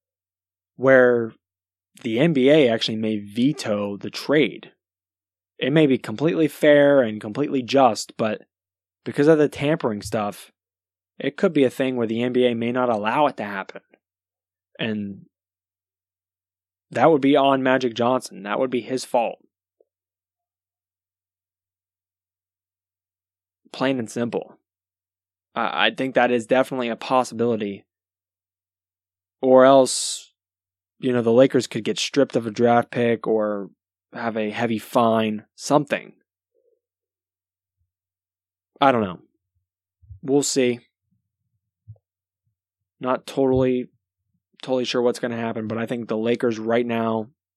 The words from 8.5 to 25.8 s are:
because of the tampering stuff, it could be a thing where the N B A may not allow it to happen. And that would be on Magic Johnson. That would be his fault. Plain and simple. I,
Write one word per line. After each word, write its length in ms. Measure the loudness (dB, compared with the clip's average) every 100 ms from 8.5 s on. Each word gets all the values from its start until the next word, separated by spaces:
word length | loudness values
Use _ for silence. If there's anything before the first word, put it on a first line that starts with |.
| _ _ _ _ _
because 240 | -8 0 4
of 100 | 6
the 120 | 4
tampering 520 | 0 -2 -2 -2 -6
stuff, 500 | -6 -4 -6 -8 -20 _ _ _ _ _ _ _
it 160 | -8 -2
could 160 | -2
be 120 | 2
a 60 | 2
thing 260 | 0 -4 -2
where 120 | -4
the 140 | -2
N 100 | -2
B 140 | 2 0
A 80 |
may 180 | 0 -4
not 180 | -2 -2
allow 380 | -2 -2 0 0
it 100 | -2
to 60 |
happen. 380 | -10 -10 -12 -16 -20 _ _ _ _ _ _ _ _ -10
And 460 | -6 -6 -8 -12 -20 _ _ _ _ _ _ _ _ _ _ _ _ _ _ _ _
that 200 | 2 4
would 100 | 4
be 140 | 4 4
on 280 | 4 2
Magic 300 | 2 2 0
Johnson. 500 | -2 0 0 -4 -12
That 160 | -6 -4
would 100 | -2
be 120 | -4
his 220 | -4 -8
fault. 360 | -4 -2 -2 -6 _ _ _ _ _ _ _ _ _ _ _ _ _ _ _ _ _ _ _ _ _ _ _ _ _ _ _ _ _ _ _ _ _ _ _ _ _ _ _ _ _ _ _
Plain 260 | -6 -4 -4
and 100 | -6
simple. 480 | -6 -6 -6 -8 -18 _ _ _ _ _ _ _ _ _
I, 340 | -6 -4 0